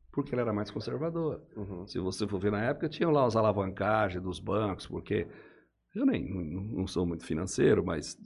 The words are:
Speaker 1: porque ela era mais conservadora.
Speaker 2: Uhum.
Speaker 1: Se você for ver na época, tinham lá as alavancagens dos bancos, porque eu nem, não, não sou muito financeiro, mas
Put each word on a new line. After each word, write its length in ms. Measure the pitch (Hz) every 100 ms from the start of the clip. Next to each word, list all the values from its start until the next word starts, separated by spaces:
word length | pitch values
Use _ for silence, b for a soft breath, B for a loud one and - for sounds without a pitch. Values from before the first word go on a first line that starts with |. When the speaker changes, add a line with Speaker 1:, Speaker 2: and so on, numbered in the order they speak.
| -
Speaker 1:
porque 200 | - 139
ela 100 | 123
era 100 | 117
mais 180 | 104 104
conservadora. 720 | - 113 123 160 165 160 - - 107
Speaker 2:
Uhum. 280 | 98 92 95
Speaker 1:
Se 140 | 92
você 260 | 92 95 101
for 140 | 101
ver 120 | 101
na 120 | 104
época, 240 | 117 143 156
tinham 240 | - 175
lá 140 | 147 127
as 100 | 110
alavancagens 880 | 110 101 98 95 98 110 104 90
dos 160 | 92 85
bancos, 480 | - 98 107 90 -
porque 400 | 87 - 104 95 B B B B _ _ 196
eu 80 | 269
nem, 240 | 240 -
não, 140 | 92
não 440 | 82 90 104 113 92
sou 180 | 85 87
muito 200 | 82 -
financeiro, 580 | 80 92 - - 92
mas 320 | 90 80 - -